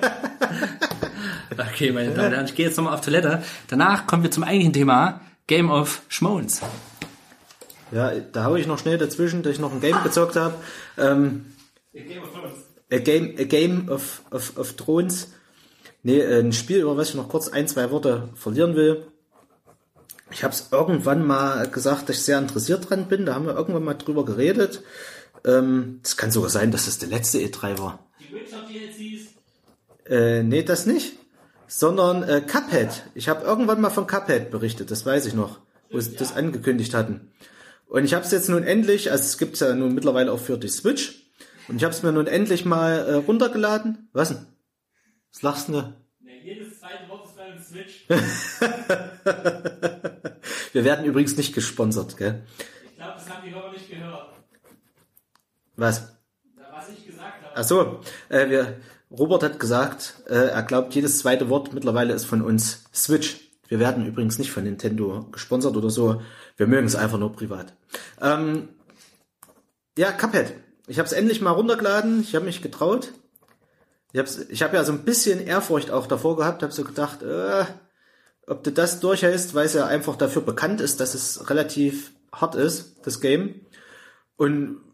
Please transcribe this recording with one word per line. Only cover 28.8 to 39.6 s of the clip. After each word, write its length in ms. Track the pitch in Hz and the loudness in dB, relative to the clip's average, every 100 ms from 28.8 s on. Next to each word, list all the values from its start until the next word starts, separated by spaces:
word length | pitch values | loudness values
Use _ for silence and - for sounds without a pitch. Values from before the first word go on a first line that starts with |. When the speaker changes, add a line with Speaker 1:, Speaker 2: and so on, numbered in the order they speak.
Speaker 1:
L 60 | 214 | -14
Cs? 440 | 214 214 214 214 _ _ _ _ _ _ _ - | -14 -14 -14 -18 _ _ _ _ _ _ _ 0
Speaker 2:
Äh, 320 | 123 117 117 | 2 4 4
nee, 200 | 113 143 | 2 2
das 240 | 165 170 214 | 2 0 2
nicht. 320 | 311 - - _ _ _ _ - | 2 0 -10 _ _ _ _ -12
Sondern, 560 | - 156 190 180 180 | 0 2 4 4 2
äh, 160 | 175 147 | 2 0
Cuphead. 640 | 190 285 285 151 107 - - | 2 -2 2 0 0 -4 -12
Ich 140 | - 151 | -6 -2
hab 140 | 160 | 0
irgendwann 360 | - 220 220 214 | 0 2 2 2
mal 100 | 208 | 2
von 160 | 208 190 | 0 -2
Cuphead 440 | 196 190 123 117 | -2 0 0 0
berichtet, 400 | 107 110 110 - | -4 -4 -4 -6
das 160 | 110 131 | -6 0
weiß 180 | 139 131 | 0 0
ich 60 | |
noch, 260 | 110 101 - _ _ _ | -2 -2 -6 _ _ _
wo 80 | 123 | -6
sie 80 | 117 | -4
Speaker 1:
Stimmt, 100 | - | -4
Speaker 2:
das 100 | 127 | -4
Speaker 1:
ja. 60 | - | -2
Speaker 2:
angekündigt 560 | 160 123 120 123 110 | -2 -2 0 0 0
hatten. 360 | 117 107 104 - _ - - - - - | -2 -2 -4 -12 _ -20 -20 -20 -20 -4
Und 180 | 131 | 0
ich 80 | 143 | 2
hab's 160 | 175 175 | 2 2
jetzt 180 | 190 185 | 0 2
nun 120 | 175 | 2
endlich, 460 | 170 208 202 202 - | 2 2 4 2 2
also 140 | 135 | 0
es 140 | - - | 0 -2
gibt's 220 | 165 - | -4 0